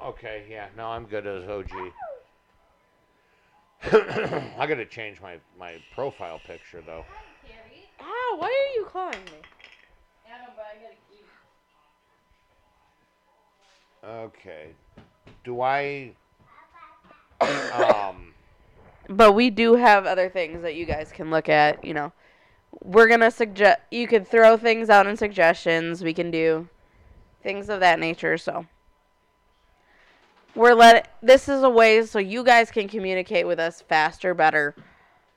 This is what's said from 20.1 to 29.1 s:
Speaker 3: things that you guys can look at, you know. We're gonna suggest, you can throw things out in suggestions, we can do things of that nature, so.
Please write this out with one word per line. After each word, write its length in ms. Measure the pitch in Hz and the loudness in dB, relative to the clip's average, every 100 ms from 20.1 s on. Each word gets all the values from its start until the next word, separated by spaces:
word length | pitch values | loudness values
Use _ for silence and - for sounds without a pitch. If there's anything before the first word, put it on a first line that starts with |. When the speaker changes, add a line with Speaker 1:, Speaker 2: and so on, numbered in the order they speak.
| 185 185 | -2 -2
Speaker 3:
things 320 | 185 160 170 | -4 -8 -8
that 120 | 170 | -10
you 120 | 156 160 | -8 -8
guys 260 | 151 156 | -10 -10
can 180 | - 160 | -12 -4
look 180 | 160 156 | -4 0
at, 360 | 151 151 - | 2 2 0
you 80 | - | -8
know. 180 | 156 147 - _ _ _ _ _ - | -10 -10 -14 _ _ _ _ _ -20
We're 260 | - 202 226 | 0 4 6
gonna 220 | 233 226 | 6 2
suggest, 500 | - 220 190 202 - _ | 0 -6 2 2 2 _
you 180 | 233 240 | -10 -2
can 160 | 226 | -2
throw 320 | 185 233 220 226 | 0 4 6 6
things 340 | 233 226 220 | 2 -2 4
out 160 | 202 196 | 4 4
in 100 | 214 | -2
suggestions, 840 | 208 190 165 175 175 165 165 170 | -6 0 0 0 -2 -2 -2 -6
we 100 | 165 | -6
can 160 | 170 170 | -6 -6
do 360 | 165 160 160 175 _ _ _ _ _ _ _ | -2 0 -2 -6 _ _ _ _ _ _ _
things 260 | 196 196 202 | -10 -10 -8
of 120 | 202 | 0
that 200 | 180 165 | 2 2
nature, 360 | 165 165 165 165 | -2 -6 -4 -6
so. 280 | - - 165 _ _ _ _ | -6 -12 -12 _ _ _ _